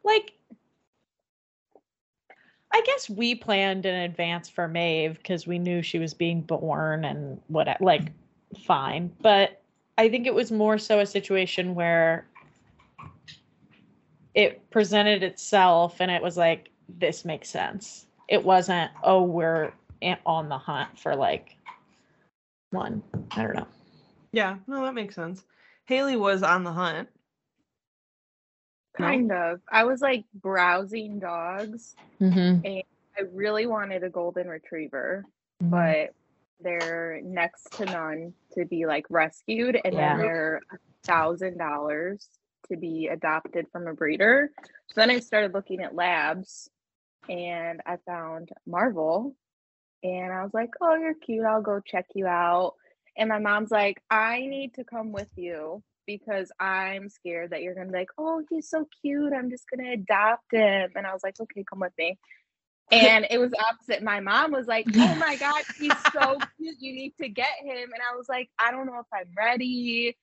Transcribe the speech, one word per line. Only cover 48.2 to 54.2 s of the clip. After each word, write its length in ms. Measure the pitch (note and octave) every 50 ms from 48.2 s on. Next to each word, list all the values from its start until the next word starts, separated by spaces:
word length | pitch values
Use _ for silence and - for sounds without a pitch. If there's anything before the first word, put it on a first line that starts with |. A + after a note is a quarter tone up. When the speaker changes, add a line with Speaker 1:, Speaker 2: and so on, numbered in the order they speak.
| E3 D#3+ D#3+ E3 E3+ - - _ _
Speaker 3:
Marvel, 720 | - E3+ F3+ G#3+ C4 G3+ E3 D#3 D#3 E3 G3 A#3+ C#4+ C4+ _ _ _ _ _ _ _ _ _ _ _ _ _ -
and 280 | F#3 F3+ F3+ F3+ F#3
I 120 | F#3 F#3 F#3+
was 100 | G3+ G#3
like, 180 | A3 A#3 A#3 - -
"Oh, 140 | F4+ E4 D#4+
you're 180 | D#4+ D#4+ D#4+ D#4
cute. 280 | D#4 - - A3+ A3 A3
I'll 160 | G#3+ A3 A3
go 200 | G3+ G#3+ G3+ G3+
check 240 | - - - F3+ F#3 _ -
you 100 | G3+ F#3+
out." 480 | F3+ F3 E3+ F3 F3 F3 F3 F#3 - - _ _ _ _ _ _ _ _
And 100 | - A3 A3
my 100 | A3 G#3
mom's 320 | G#3+ G#3 G#3 G#3+ G#3+ G#3
like, 300 | A3 G#3 G3+ G3+ G3 - _ _
"I 320 | A3 G#3+